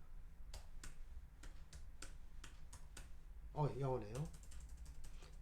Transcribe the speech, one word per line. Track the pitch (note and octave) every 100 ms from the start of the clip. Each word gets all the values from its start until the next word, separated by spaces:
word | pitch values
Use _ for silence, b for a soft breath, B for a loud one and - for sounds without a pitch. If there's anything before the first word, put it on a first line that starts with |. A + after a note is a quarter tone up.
| - - - - - - - - - - - - - - - - - - - - - - - - - - - - - - - - - - -
어, | -
어, | C#3 A2+
영어네요. | C3+ B2+ G2+ A#2 D#3 - - - - - - - - B B -